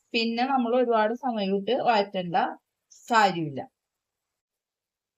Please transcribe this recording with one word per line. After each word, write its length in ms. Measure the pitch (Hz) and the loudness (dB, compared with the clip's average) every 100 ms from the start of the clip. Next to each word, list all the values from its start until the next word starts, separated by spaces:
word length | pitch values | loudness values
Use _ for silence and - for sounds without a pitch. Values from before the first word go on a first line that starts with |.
| _ | _
പിന്നെ 300 | 233 226 233 254 | -2 -2 -2 0
നമ്മൾ 240 | 269 240 247 | 0 2 2
ഒരുപാട് 340 | 247 226 214 240 | 2 2 2 0
സമയം 300 | 262 226 190 196 | -4 -4 -2 -2
ഇട്ട് 160 | 196 254 240 | -2 0 2
വഴറ്റേണ്ട 520 | 220 202 190 175 175 277 - _ _ _ - - | 2 0 -4 -2 -2 -2 -6 _ _ _ -20 0
കാര്യമില്ല. 500 | 233 202 170 151 135 - _ _ _ _ _ _ _ _ _ _ _ _ _ _ | 2 2 0 -6 -8 -14 _ _ _ _ _ _ _ _ _ _ _ _ _ _